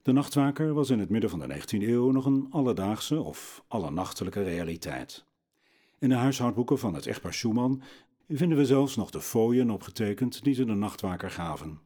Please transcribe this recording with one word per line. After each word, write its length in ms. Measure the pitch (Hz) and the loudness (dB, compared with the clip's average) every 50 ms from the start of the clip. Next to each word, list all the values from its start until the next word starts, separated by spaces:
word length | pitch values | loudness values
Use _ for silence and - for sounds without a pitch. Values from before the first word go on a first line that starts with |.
De 100 | _ - | _ 4
nachtwaker 600 | 127 139 139 - - 147 139 139 139 - 156 156 147 | 4 4 2 2 2 2 2 2 0 0 -2 0 2
was 160 | 151 143 120 | 0 2 2
in 100 | 131 110 | 2 0
het 100 | 98 85 | 2 0
midden 200 | 104 113 - 104 | 0 0 0 0
van 100 | 87 82 | -2 -4
de 80 | 69 | -6
negentiende 400 | 64 69 71 - - - 104 101 | -6 -8 -10 -6 -2 -2 0 2
eeuw 240 | 110 120 120 123 131 | 2 2 4 4 4
nog 140 | 131 135 131 | 2 2 2
een 220 | 139 139 135 143 - | 2 2 2 0 -2
alledaagse 720 | - 156 135 123 107 95 95 101 107 104 - - 151 160 | -2 0 2 2 2 0 0 -2 -2 -4 -2 -2 -2 -2
of 420 | 123 78 73 - - - - - _ | -2 -6 -10 -12 -16 -16 -18 -20 _
allenachtelijke 760 | _ - 110 87 - 73 87 92 - - - 92 92 - 101 98 | _ -4 -4 -4 -2 -4 -4 -4 -6 -6 -6 -6 -4 -2 -2 -2
realiteit. 840 | 90 85 87 85 82 82 85 - 80 69 64 65 - - - _ _ _ _ _ _ _ _ _ _ _ _ _ _ _ _ | -2 -2 -4 -4 -6 -6 -8 -8 -8 -8 -8 -10 -12 -16 -20 _ _ _ _ _ _ _ _ _ _ _ _ _ _ _ _
In 100 | 147 131 | 2 2
de 60 | 127 | 4
huishoudboeken 640 | 120 123 135 135 135 127 120 104 113 123 - 147 127 | 4 4 2 2 2 0 0 2 0 2 2 2 0
van 140 | - 107 82 | 2 -2 -2
het 140 | 69 - | -2 -4
echtpaar 260 | - - - - 85 82 | -6 -6 -6 -6 -8 -6
Schumann 480 | - - 113 107 120 123 131 139 135 - - - - _ _ _ _ _ _ | -2 0 0 2 2 2 0 0 -2 -6 -18 -20 -20 _ _ _ _ _ _
vinden 280 | 160 131 175 175 160 | -2 0 2 2 4
we 80 | 139 143 | 4 6
zelfs 300 | 120 135 135 139 135 131 | 6 6 4 4 2 0
nog 140 | 113 95 - | -4 -4 -4
de 120 | - 78 | -6 -10
fooien 480 | - - - 117 110 117 123 127 127 117 | -10 0 2 2 4 4 4 4 4 2
opgetekend 760 | 104 90 - - - - 110 101 104 - 127 123 - - - | 0 -2 -6 -12 -4 -2 -2 -2 0 0 -2 -2 -2 -2 0
die 100 | 143 135 | 0 2
ze 120 | 123 131 | 2 0
de 80 | 113 107 | 0 0
nachtwaker 580 | 101 104 98 - - - 95 90 85 - 90 | 0 0 -2 -4 -4 -4 -4 -4 -4 -6 -8
gaven. 480 | - - 85 82 76 73 80 78 78 - _ | -8 -6 -6 -6 -6 -8 -10 -12 -12 -14 _